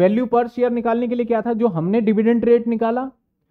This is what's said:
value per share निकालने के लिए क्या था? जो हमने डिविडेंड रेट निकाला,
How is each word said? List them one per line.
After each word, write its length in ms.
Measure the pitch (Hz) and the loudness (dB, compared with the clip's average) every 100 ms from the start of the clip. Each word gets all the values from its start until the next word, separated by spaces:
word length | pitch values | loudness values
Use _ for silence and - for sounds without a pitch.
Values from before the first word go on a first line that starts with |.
value 260 | 185 220 247 | 2 2 0
per 160 | 240 240 | 0 -2
share 220 | 247 247 | -2 -2
निकालने 380 | 240 226 233 240 | 0 -2 -2 -2
के 60 | |
लिए 120 | 240 233 | -4 -2
क्या 160 | 226 | -2
था? 100 | 240 | -2
जो 160 | 220 233 | -2 -2
हमने 320 | 160 170 233 | 0 0 0
डिविडेंड 440 | 220 208 220 233 | 2 2 2 2
रेट 220 | 233 240 233 | 4 2 2
निकाला, 440 | 220 226 240 269 - _ _ _ | -2 -2 -4 -6 -14 _ _ _